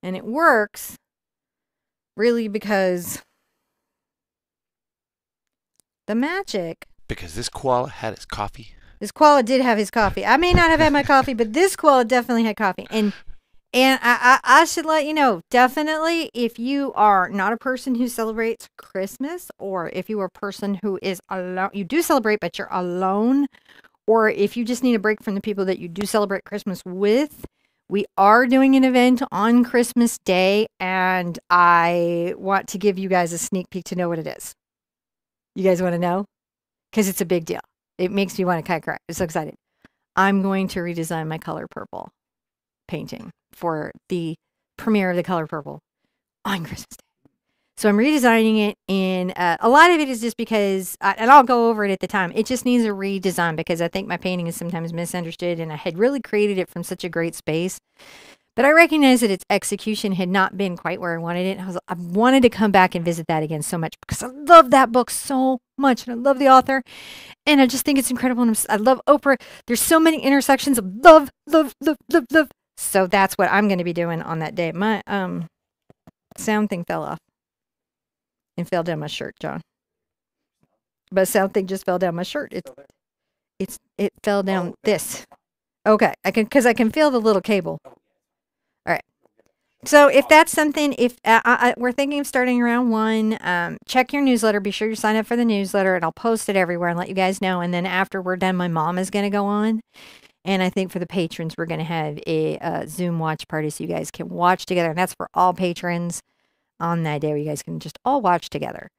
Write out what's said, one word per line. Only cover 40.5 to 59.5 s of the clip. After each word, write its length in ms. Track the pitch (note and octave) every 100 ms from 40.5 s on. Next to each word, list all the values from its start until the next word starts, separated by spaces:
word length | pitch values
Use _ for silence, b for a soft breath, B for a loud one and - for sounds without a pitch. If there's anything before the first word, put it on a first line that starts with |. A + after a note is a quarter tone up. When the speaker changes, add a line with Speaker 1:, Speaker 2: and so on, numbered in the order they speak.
| F#3+ F#3
Speaker 1:
to 100 | -
redesign 480 | F3 E3+ E3 E3 D#3
my 120 | D#3+
Color 280 | E3 D#3+ -
Purple 400 | - - - G1+ _ _ _ _ _ _ _ -
painting 440 | D#3 D#3 - - - _
for 400 | _ E3+ D#3+ D3+ - _
the 260 | F3+ E3 E3 _ _ _ -
premiere 340 | - G#3+ F#3
of 40 | F3+
the 80 |
Color 220 | E3+ F3+ D#3
Purple 340 | D#3 C#3+ D3 _ _ _ _ _ _ -
on 200 | G3 D#3
Christmas 220 | - -
Day. 80 | - _ _ _ _ _ _ _ -
So 120 | G#3+
I'm 80 | G#3
redesigning 600 | B3 D4+ B3 A3+ A3 A3
it 160 | G#3 - -
in, 440 | F#3+ F#3+ F#3 F3+
uh, 260 | - F3 E3
a 100 | A3+
lot 200 | C#4 E4+
of 100 | E4+
it 80 | D4
is 140 | B3
just 160 | A#3 -
because, 580 | A#3 A3 G3+ F#3+ F#3 -
uh, 140 | G3 G3
and 140 | A3+
I'll 120 | C#4+
go 260 | A#3+ B3 A#3
over 140 | A3 G3+
it 60 |
at 80 | F#3+
the 80 | F3+
time, 240 | G#3 F3+ F#3
it 100 | A3
just 200 | B3+ B3
needs 180 | B3 A3+
a 40 |
redesign 640 | G3 G3 G3 F#3+ F3+ E3+ D#3+
because 260 | E3 E3
I 60 | E3+
think 200 | F#3+ F#3+
my 100 | F3
painting 280 | F#3 F3+ E3+
is 100 | E3+
sometimes 380 | E3+ E3+ E3
misunderstood, 640 | E3 E3+ F3+ E3 E3 F3 E3+
and 120 | E3
I 40 | D3+
had 220 | - E3
really 240 | A#3 C#4
created 380 | - G#3 G#3 F#3+
it 100 | E3+
from 140 | -
such 200 | F3 F#3
a 60 | F#3
great 240 | E3 E3
space. 460 | - - D#3+ F3+ - _ B B B B B _ -
But 100 | C4
I 60 |
recognized 520 | D#4 E4+ D#4 C#4 B3+
that 80 | A#3
its 120 | F#3+
execution 600 | -